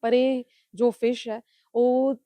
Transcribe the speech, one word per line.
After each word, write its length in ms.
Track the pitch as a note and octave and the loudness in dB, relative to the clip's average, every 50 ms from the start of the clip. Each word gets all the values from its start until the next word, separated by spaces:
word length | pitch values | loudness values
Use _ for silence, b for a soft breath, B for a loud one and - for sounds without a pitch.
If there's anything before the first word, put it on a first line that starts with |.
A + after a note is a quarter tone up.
ਪਰ 120 | - A#3 A#3 | 0 2 2
ਇਹ 320 | B3 B3+ C4 C4 B3+ A#3+ _ _ _ _ _ _ | 2 2 2 0 -2 -6 _ _ _ _ _ _
ਜੋ 160 | F3+ A#3 A#3+ | -2 -2 -2
ਫਿਸ਼ 380 | A3 - - A#3 B3 A#3 - A#3 | 0 0 -2 -2 -2 -4 -8 -10
ਹੈ 120 | G#3+ A3+ _ _ _ _ _ _ _ | -10 -12 _ _ _ _ _ _ _
ਉਹ 400 | A#3 A#3+ B3 B3 B3+ C4 C4+ C#4 A#3+ _ | 0 2 2 2 2 0 0 -2 -4 _